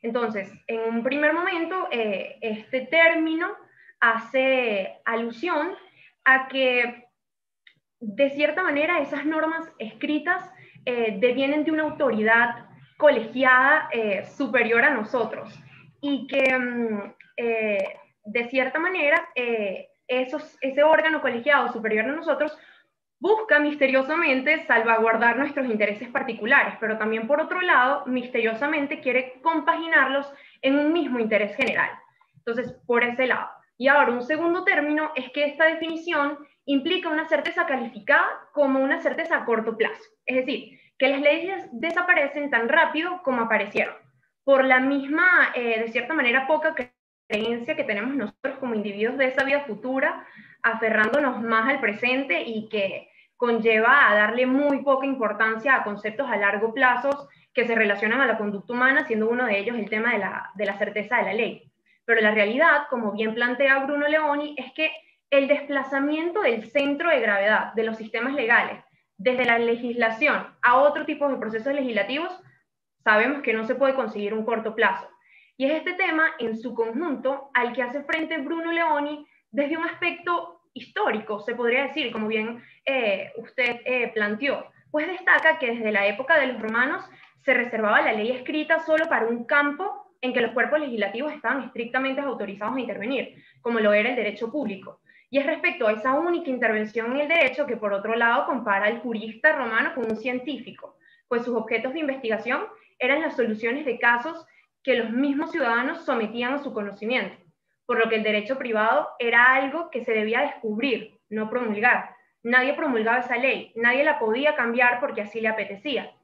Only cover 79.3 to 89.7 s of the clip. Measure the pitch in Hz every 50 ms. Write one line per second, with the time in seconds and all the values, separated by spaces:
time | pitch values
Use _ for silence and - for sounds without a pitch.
79.3 | _ _ _ _ - 226 285 277 320 320 330 339 339 - 359 349 - - - 359
80.3 | 349 339 - - - _ _ _ _ - - - _ 381 415 311 240 214 214 -
81.3 | 214 208 - - 226 226 240 233 233 262 285 254 - 311 285 233 220 226 214 214
82.3 | 220 220 214 226 233 - - - - _ _ - 269 262 233 214 196 190 - -
83.3 | - - - - _ - 247 240 240 233 - - 254 254 240 220 - 220 208 208
84.3 | 208 214 269 285 233 - - - _ _ _ _ - 302 302 339 370 349 - 370
85.3 | 349 294 - 320 311 320 269 233 233 233 226 214 214 202 202 202 208 208 262 -
86.3 | 330 311 269 254 247 220 220 220 220 233 247 269 330 370 - - - - - -
87.3 | _ _ _ - 254 247 233 240 - 220 220 208 220 269 - 294 226 220 208 226
88.3 | 254 254 - - 269 302 302 - 330 320 320 320 311 311 320 320 277 240 220 226
89.3 | 240 233 233 - 302 285 285 285